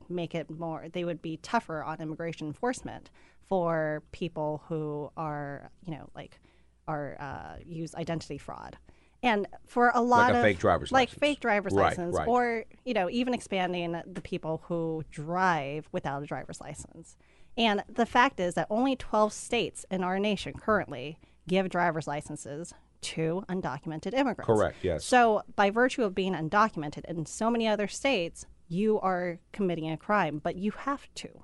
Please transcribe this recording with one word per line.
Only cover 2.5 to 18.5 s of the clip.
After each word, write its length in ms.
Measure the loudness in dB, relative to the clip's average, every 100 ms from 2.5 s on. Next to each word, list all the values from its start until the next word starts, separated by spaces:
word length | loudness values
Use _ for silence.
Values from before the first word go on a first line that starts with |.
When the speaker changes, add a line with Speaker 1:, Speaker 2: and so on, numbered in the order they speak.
| -4 -4 -4 -8 -12 -16 -20 -20 -16 -2
Speaker 1:
for 560 | 0 2 0 0 -4 -8
people 520 | -8 -6 -4 -4 -4 -6
who 440 | -6 -4 -6 -8 -8
are, 520 | -8 -6 -8 -10 -14 -16 -10
you 60 |
know, 160 | -10 -12 -16
like, 240 | -16 -18 _ _ _ _ -8
are, 300 | -6 -6 -8
uh, 380 | -10 -10 -12 -14 -12
use 280 | -10 -8 -6
identity 420 | -4 -4 -6 -10
fraud. 400 | -10 -12 -14 -16 -20 -20 _ _
And 240 | 2 2 -2 -10 -4
for 240 | 4 4
a 80 | 6
lot 260 | 6 6 6
Speaker 2:
Like 40 |
a 40 | 6
Speaker 1:
of 60 |
Speaker 2:
fake 160 | 4 4
driver's 320 | 4 4 4
Speaker 1:
like 180 | 4 4
Speaker 2:
license. 100 | 2
Speaker 1:
fake 200 | 0 2
driver's 320 | 2 2 2
Speaker 2:
Right, 100 | 4 4
Speaker 1:
license, 260 | 2 0 0
Speaker 2:
right. 120 | 4
Speaker 1:
or, 380 | 4 2 -2 -6 -10 -2
you 80 |
know, 140 | 0 2
even 240 | 0 0
expanding 640 | -2 -2 -2 0 0 -2 -4 -8
the 100 | -12
people 400 | -8 -6 -4 -6 -4
who 360 | -2 -2 -4 -6
drive 760 | -8 -4 2 4 4 0 -6 -6
without 320 | -4 -2 -4
a 20 | -6
driver's 340 | -8 -10 -12
license. 560 | -14 -14 -16 -20 -20 -20 _ -20 -8 0
And 260 | 2 2 -2
the 180 | -2 2
fact 320 | 4 4 4
is 140 | -2